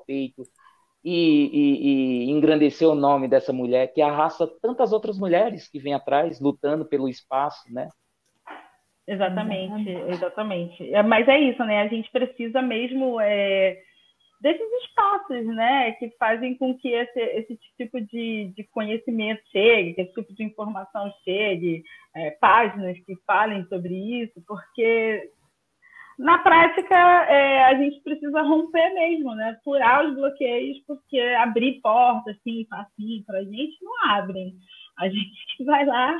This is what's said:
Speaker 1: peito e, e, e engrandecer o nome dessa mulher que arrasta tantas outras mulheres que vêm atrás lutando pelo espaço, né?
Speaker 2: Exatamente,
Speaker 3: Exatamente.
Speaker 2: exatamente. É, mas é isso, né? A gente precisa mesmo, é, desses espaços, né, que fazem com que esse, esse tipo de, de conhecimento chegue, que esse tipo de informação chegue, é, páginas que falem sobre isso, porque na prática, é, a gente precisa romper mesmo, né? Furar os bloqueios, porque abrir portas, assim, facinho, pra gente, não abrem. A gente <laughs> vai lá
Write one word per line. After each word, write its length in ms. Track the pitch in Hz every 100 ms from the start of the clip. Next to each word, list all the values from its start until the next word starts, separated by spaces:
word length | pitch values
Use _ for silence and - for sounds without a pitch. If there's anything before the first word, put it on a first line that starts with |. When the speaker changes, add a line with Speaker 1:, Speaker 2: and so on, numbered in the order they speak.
| -
Speaker 1:
peito 380 | 139 131 - 123 _ _ _ _ _
e, 460 | 170 175 165 147 143
e, 760 | 147 143 139 139 135 131 123 123
e 40 |
engrandecer 560 | 151 151 156 147 - 160
o 80 | 151
nome 320 | 139 139 131
dessa 240 | 131 135
mulher 360 | 127 123 123 127
que 140 | -
arrasta 460 | 147 147 160 - 160 -
tantas 320 | 226 247 233
outras 240 | 214 226 190
mulheres 500 | 190 170 233 170 -
que 120 | 147
vêm 160 | 139 139
atrás 440 | - 139 165 131
lutando 460 | 139 139 143 156 156
pelo 240 | 143 131
espaço, 520 | 123 - 135 143 - -
né? 160 | 120 - - _ _ _ _ - - - _ _ _ -
Speaker 2:
Exatamente, 840 | 196 190 185 - 196 190 214 202
Speaker 3:
Exatamente. 240 | 180 -
Speaker 2:
exatamente. 800 | 175 180 208 214 185 175 - 156
É, 80 | 196
mas 260 | 214 226 233
é 120 | 277
isso, 240 | 277 233 226
né? 160 | 208
A 60 | 208
gente 220 | 226 214
precisa 500 | 254 254 - 233 254
mesmo, 580 | 254 226 247 262 262 233
é, 560 | 208 202 196 196 190 185 _ _ _ _ _ _
desses 320 | 285 330 440 494
espaços, 640 | 480 - 403 403 392 247 226
né, 460 | 226 233 269 233
que 180 | 220 233 -
fazem 360 | 220 226 254 254
com 220 | 262 254
que 120 | 254
esse, 300 | 233 247 247
esse 400 | 226 214 226 226 _ -
tipo 220 | 240 254
de, 540 | 208 233 226 220 196 196
de 80 | 208
conhecimento 720 | 233 214 226 - 226 214 214 -
chegue, 440 | 196 220 220 170 170
que 60 |
esse 120 | 185
tipo 200 | - 208
de 100 | 196
informação 680 | 214 214 214 196 196 214 202 - -
chegue, 580 | 190 208 180 175 165 - - _ 165
é, 160 | 156 -
páginas 580 | 214 214 220 202 185 180 -
que 100 | 185 -
falem 400 | 196 214 202 175
sobre 280 | 190 175 185 208 240
isso, 180 | 226 - -
porque 840 | 202 - - 226 226 220 214 - _ _ _ _ _ _ - - -
na 200 | 269 349
prática, 580 | 370 339 339 359 370 359 349 349 320
é, 400 | 285 277 269 262
a 80 |
gente 260 | 269 285 285
precisa 400 | 294 302 294 302
romper 500 | 294 320 320 330 339
mesmo, 400 | 381 330 330 262
né? 240 | 220 220 226
Furar 420 | - 277 233 269 302
os 100 | 269
bloqueios, 600 | 277 277 254 240 269 269 -
porque 340 | 277 _ 262 240 240
abrir 420 | 240 226 254 254
portas, 560 | 214 226 247 226 220 202
assim, 280 | 240 226 220
facinho, 540 | 190 202 - 214 220 208
pra 180 | 196
gente, 340 | 196 214 311 -
não 300 | 392 480 359
abrem. 420 | 202 185 185 185 - _ - - -
A 100 | 190
gente 220 | 202 190 -
<laughs> 260 | - - 262
vai 200 | 285 277
lá 300 | 240 254 339